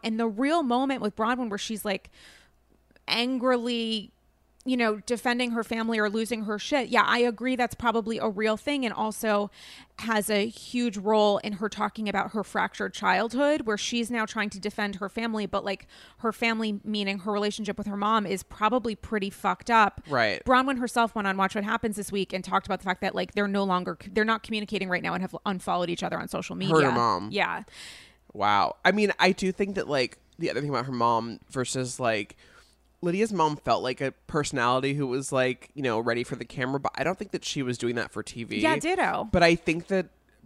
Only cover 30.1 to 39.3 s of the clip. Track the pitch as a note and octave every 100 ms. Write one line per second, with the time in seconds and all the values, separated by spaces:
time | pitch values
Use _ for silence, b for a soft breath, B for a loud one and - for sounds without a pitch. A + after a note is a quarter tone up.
30.1 | - _ - E3 - D3 C3 C3 B2 A#2
31.1 | A#2 A#2 G#2+ - C3+ B2 C3 B2+ C3 B2
32.1 | A2 G2+ - b b b _ _ _ F3
33.1 | F#3 A3 G3 D#3 D3 - G#2+ A2+ B2+ C3+
34.1 | - - D#3 C#3+ C#3 A#2+ C3 C#3 C#3+ C3+
35.1 | C3 C3 C3+ B2+ B2+ - - C3 A2 A#2
36.1 | A#2+ A#2 B2 A#2 - B2+ C#3 - - C#3+
37.1 | F#3+ G3+ F3+ - D3+ B2+ A#2+ A#2+ A#2 G#2
38.1 | G#2 - A#2+ A2+ - D#4+ D#4+ E4 F#4 G#3+
39.1 | F3 A3